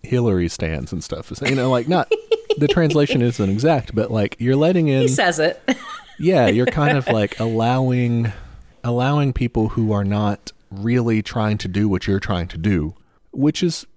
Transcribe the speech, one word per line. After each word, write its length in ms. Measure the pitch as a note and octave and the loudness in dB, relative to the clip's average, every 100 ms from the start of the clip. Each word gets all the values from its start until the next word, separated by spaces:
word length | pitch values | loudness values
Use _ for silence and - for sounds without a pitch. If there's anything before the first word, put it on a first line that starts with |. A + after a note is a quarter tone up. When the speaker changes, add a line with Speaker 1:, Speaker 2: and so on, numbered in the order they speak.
Speaker 1:
Hillary 460 | - B2 A#2+ F#2+ E2+ | -2 0 2 2 0
stands 420 | - E2 D#2+ - | -2 -4 -4 -6
and 100 | F2+ | -10
stuff. 280 | - - - - | -8 -12 -10 -8
You 140 | C#3+ C3+ | -4 0
know, 140 | C3 | 0
like, 180 | B2 B2 | 0 0
not, 240 | F3 - A4 - A4 | -2 0 -4 -2 -4
Speaker 2:
<laughs> 220 | - G#4 | -2 0
Speaker 1:
the 100 | D3 | 2
translation 540 | C4+ D#3+ D#3 D3 C3 | 2 2 2 2 2
isn't 280 | A#2+ A2+ G2 | 0 0 0
exact, 440 | G2+ D3 D3 - A2+ | 2 2 0 0 -4
but, 160 | G#2+ | -2
like, 240 | A2 G2+ - | 0 -2 -2
you're 160 | A#2 C3+ | 0 2
letting 300 | D#3 F3+ D#3 | 4 2 2
in 140 | C3+ | 2
Speaker 2:
He 40 | B2+ | 2
says 320 | C3 F#3 D#3 | 2 0 2
it. 220 | D#3 - - | 0 -2 -4
<laughs> 100 | C4 - - - - | -4 -6 -16 -18 -2
Speaker 1:
Yeah, 280 | D#3+ F3+ B2 | 2 4 4
you're 180 | G#2+ B2 | 4 2
kind 320 | - D3 D3+ | 2 2 2
of, 100 | B2+ | 2
like, 320 | A2+ G#2 - | 0 0 -2
allowing, 920 | A2+ A2+ A2+ C3 B2+ B2 B2 A#2 A2+ - - - - - | -2 0 2 2 2 2 2 0 -2 -4 -16 -20 -20 -10
allowing 500 | A#2+ A#2+ B2+ D3 C#3 | -4 0 0 2 0
people 360 | B2 A#2+ A#2 A2 | 0 -2 0 0
who 220 | - A2 | 0 0
are 120 | G#2 | 0
not 480 | G2 G#2 G#2 G2+ - - _ | 0 0 0 -2 -10 -20 _
really 500 | G2 G#2+ B2 A#2 A2 | -8 0 0 2 0
trying 360 | G#2 A#2+ G#2+ G#2+ | -2 -2 -2 -2
to 80 | F#2 | -2
do 200 | F#2 G#2+ | 0 0
what 200 | G2+ - | 0 0
you're 120 | G2 | -2
trying 280 | - F#2 E2+ | 0 -4 -4
to 80 | E2 | -4
do, 380 | F#2+ F#2 D2+ - _ _ _ | 0 0 -2 -8 _ _ _
which 300 | - C#3+ - | -2 0 0
is 240 | F3 - - | -2 -4 -12